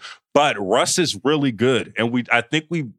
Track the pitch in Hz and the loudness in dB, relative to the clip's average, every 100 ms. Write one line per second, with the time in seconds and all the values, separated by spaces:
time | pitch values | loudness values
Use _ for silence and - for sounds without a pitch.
0 | - - _ 139 147 107 95 123 170 - | -6 -20 _ 2 2 0 0 2 2 0
1 | 160 98 135 156 139 104 127 120 - - | -2 -2 -2 0 0 0 2 2 -2 -4
2 | 117 123 113 120 - 156 156 170 127 | -2 -2 0 -2 0 -4 -4 -6 -6